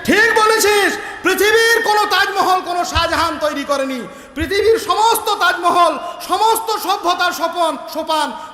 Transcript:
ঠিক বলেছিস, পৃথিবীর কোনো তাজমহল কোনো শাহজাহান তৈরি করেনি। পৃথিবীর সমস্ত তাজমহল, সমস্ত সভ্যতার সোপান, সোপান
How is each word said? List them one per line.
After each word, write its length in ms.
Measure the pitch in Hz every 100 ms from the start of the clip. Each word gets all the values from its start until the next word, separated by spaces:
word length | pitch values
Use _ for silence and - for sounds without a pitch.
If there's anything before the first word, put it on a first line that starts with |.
ঠিক 320 | 381 370 453 453
বলেছিস, 600 | 427 440 392 415 381 - - -
পৃথিবীর 600 | 339 370 403 440 453 466
কোনো 220 | 453 415 415
তাজমহল 560 | 381 392 392 349 370 320
কোনো 200 | 349 349
শাহজাহান 520 | 311 330 311 330 302
তৈরি 240 | 302 277
করেনি। 380 | 277 277 269 254 185 - - -
পৃথিবীর 440 | 311 403 415 453
সমস্ত 500 | - 370 440 440 440
তাজমহল, 680 | 403 359 370 349 339 339 277 - - -
সমস্ত 600 | 370 440 453 453 427 349
সভ্যতার 440 | 403 349 359 359
সোপান, 460 | - 320 349 330 262 -
সোপান 380 | 294 311 311 285 226 -